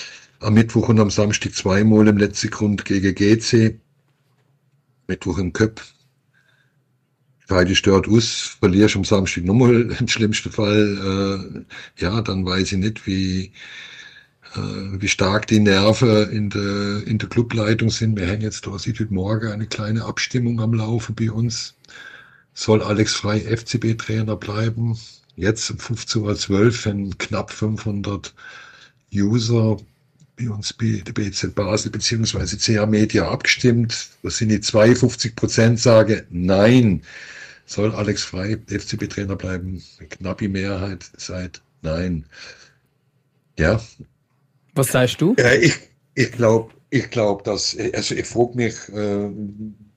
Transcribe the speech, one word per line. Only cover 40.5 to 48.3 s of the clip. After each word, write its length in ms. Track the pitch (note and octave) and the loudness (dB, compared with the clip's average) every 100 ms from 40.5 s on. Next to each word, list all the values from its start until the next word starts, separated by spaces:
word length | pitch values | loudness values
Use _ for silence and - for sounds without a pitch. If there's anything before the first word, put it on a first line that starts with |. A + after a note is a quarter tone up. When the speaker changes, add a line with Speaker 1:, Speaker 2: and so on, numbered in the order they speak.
| F#2+ G2 F#2+ G2 F2+ - - | -4 -4 -4 -6 -10 -14 -18
Speaker 1:
sagt 460 | - F#2 F2+ - _ _ | -12 -10 -10 -14 _ _
nein. 440 | D#2+ D#2+ F2+ E2 - - - - _ _ _ _ _ _ _ _ _ - | -6 -4 -4 -6 -8 -18 -20 -20 _ _ _ _ _ _ _ _ _ -2
Ja. 220 | D#2+ A2+ - - - _ _ _ _ _ _ | 0 0 -4 -16 -20 _ _ _ _ _ _
Speaker 2:
Was 180 | - C3 | -2 0
sagst 300 | B2+ B2+ - | 2 0 2
du? 120 | D#3+ B3+ | 0 4
Speaker 1:
Äh, 220 | A#2+ C3+ | 4 4
ich, 160 | E3+ - - _ _ - | 4 2 -6 _ _ -2
ich 160 | A#2 | -2
glaub, 400 | A#2 A2+ A2+ A2 _ _ | 2 4 4 0 _ _
ich 200 | C3+ - | -4 -2
glaub, 360 | B2 G#2 F#2+ - | 0 0 0 -2
dass, 320 | G2 - - A2+ | -4 -4 -4 -6
also 220 | G#2+ - - | -4 -4 -6
ich 100 | |
frag 300 | F2 | -4